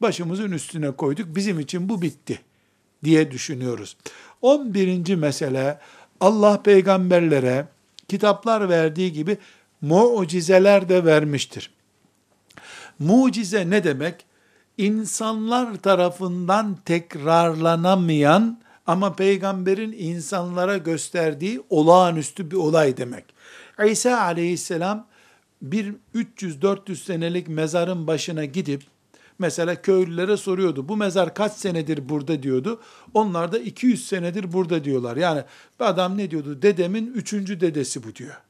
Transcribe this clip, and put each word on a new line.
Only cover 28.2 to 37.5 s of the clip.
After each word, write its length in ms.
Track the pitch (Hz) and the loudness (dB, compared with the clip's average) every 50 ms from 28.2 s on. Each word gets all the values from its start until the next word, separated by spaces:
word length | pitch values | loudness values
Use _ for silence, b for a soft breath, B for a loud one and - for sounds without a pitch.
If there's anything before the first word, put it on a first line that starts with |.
| - - 165 156 151 | -4 -6 -6 -6 -8
gidip, 380 | 139 131 185 175 143 139 139 - _ _ _ _ _ b b b b b - | -6 -6 -6 -6 -6 -6 -8 -8 _ _ _ _ _ b b b b b -4
mesela 440 | 185 165 - - 170 170 175 - - | -4 -4 -2 -2 -2 -2 -2 -4 0
köylülere 540 | 196 190 185 185 170 170 170 180 190 208 | 2 2 4 2 0 -2 -4 -2 0 0
soruyordu, 520 | 185 - 196 185 185 190 175 147 139 131 151 | -2 -2 -4 -2 0 0 -2 -2 -2 -6 -6
"Bu 80 | 214 | -4
mezar 380 | 208 208 196 170 196 175 165 - | -2 -2 0 2 0 0 0 0
kaç 180 | - 214 208 208 | -2 -4 -4 -4
senedir 560 | - - 196 175 165 156 143 156 147 135 127 | -4 -6 -4 -4 -4 -4 -4 -4 -6 -4 -6
burada?" 340 | 151 147 139 147 160 143 131 | -6 -6 -2 -2 -4 -4 -2
diyordu. 380 | 139 131 127 135 202 233 220 B B B B B B B | -2 -2 -2 -2 -4 -8 -8 B B B B B B B
Onlar 380 | 214 220 202 175 170 170 170 180 | 0 0 0 0 -4 -4 -2 -4
da 60 | 233 | -6
"iki 280 | 247 214 - - 247 | -6 -6 -10 -2 0
yüz 220 | 254 226 175 - - | 0 0 0 -2 -6
senedir 440 | 196 185 170 175 175 214 190 180 170 | -6 -4 -4 -4 -6 -6 -6 -4 -2
burada." 320 | 185 185 160 175 165 139 | -2 -2 0 -2 -2 -2
diyorlar. 320 | 143 135 127 120 120 120 | -2 -2 -2 -2 -4 -4
Yani 260 | 139 175 175 156 143 127 B B B B B B - | -2 0 0 0 -2 -4 B B B B B B -2
adam 400 | 247 214 180 180 185 185 190 202 | 0 0 2 2 0 -2 -2 -4
ne 120 | 202 180 | -6 -4
diyordu? 320 | 170 156 143 143 147 131 156 | -6 -6 -8 -8 -8 0 2
"Dedemin 500 | 208 202 165 175 175 196 226 220 240 262 | 2 2 2 0 -2 -2 -4 -4 -6 -6
üçüncü 460 | 220 - - 208 208 196 185 | -8 -8 -4 -6 -6 -4 -4